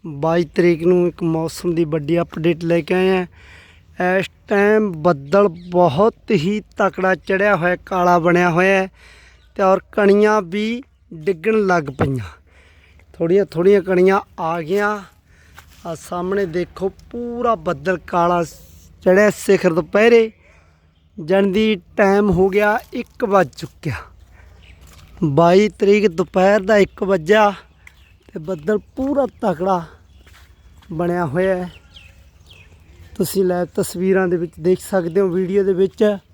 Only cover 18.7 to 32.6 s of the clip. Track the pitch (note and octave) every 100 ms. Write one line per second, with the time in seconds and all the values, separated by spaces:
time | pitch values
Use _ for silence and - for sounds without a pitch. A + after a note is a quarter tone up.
18.7 | - - - F#3+ F#3 G#3 - - G3 F3+
19.7 | E3 D#3+ G#3 A3+ A#3 A3 _ _ _ _
20.7 | _ _ _ _ - D#3 F#3+ G3 F#3+ A3
21.7 | G3+ _ - G3 G3+ G#3 F3 F#3+ G3 G#3
22.7 | A#3 - B3 - - A3 G3 D3 - D#3+
23.7 | _ D3+ G#2 - - - - - - -
24.7 | - - - - - D#3+ C#3 E3+ F#3 G#3+
25.7 | - G3 G#3 G3+ E3 F3+ F#3+ F#3+ G#3 F#3+
26.7 | G#3 F#3 - F#3+ G3 D#3 G#3+ G#3 F#3 _
27.7 | _ - _ _ _ - F#3 D#3 F3+ D3+
28.7 | G#3+ - - C4+ C#4 B3+ - G#3+ D3+ F#3
29.7 | F#3 D#3+ - _ - - - - _ -
30.7 | - - E3 F3 F3 E3 D#3 F#3+ F3+ F3+
31.7 | - _ - - - _ _ _ -